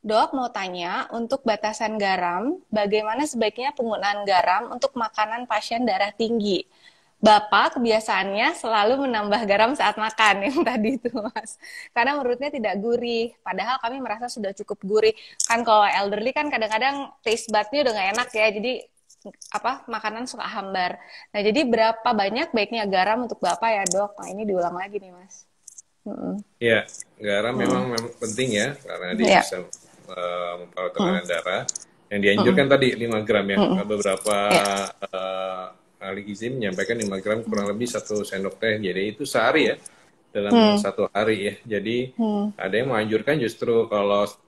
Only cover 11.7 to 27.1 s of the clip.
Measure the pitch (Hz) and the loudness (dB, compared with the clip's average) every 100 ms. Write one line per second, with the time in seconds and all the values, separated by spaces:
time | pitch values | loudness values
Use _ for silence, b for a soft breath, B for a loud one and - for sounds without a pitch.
11.7 | B B - 240 294 247 247 285 294 214 | B B 0 0 0 -2 -2 -4 -4 -2
12.7 | 190 214 240 240 233 226 _ - 185 208 | -2 0 -2 0 -2 -4 _ -8 -6 -2
13.7 | 262 233 269 247 214 247 240 196 196 208 | -2 -4 -6 -8 -8 -8 -6 -8 -8 -10
14.7 | 208 190 214 220 214 B B - 233 233 | -10 0 4 4 2 B B -2 0 4
15.7 | 214 202 165 202 208 226 262 294 254 220 | 6 6 2 0 -2 -2 -2 -2 -2 -2
16.7 | 220 262 285 277 - - 220 - 214 214 | 0 0 -2 -8 -8 -2 -2 0 -2 0
17.7 | 285 269 214 190 214 247 220 220 208 220 | 0 0 0 -2 -2 -2 2 2 2 -4
18.7 | 254 - _ _ _ 208 - - 208 226 | -6 -8 _ _ _ -20 -20 -10 -6 -4
19.7 | 269 - 226 214 214 247 240 - 214 190 | -6 -8 -8 -6 -8 -10 -8 -8 -8 -6
20.7 | 190 180 196 B B B 208 202 220 285 | -2 -2 -4 B B B 0 2 2 2
21.7 | 226 220 226 247 226 196 220 330 240 208 | 4 4 2 0 2 0 0 -2 -2 -2
22.7 | 233 208 190 185 226 247 - 233 - 226 | -2 0 2 2 0 -2 -4 -2 0 0
23.7 | 214 190 190 202 - 185 190 214 185 170 | 0 2 2 0 -6 -12 -8 -2 0 -2
24.7 | 170 196 202 190 180 190 - _ _ - | -4 -8 -10 -12 -20 -20 -20 _ _ -20
25.7 | - _ _ - - - 196 208 _ 120 | -20 _ _ -12 -10 -8 -8 -10 _ 2
26.7 | 110 - - - | 2 0 -14 -20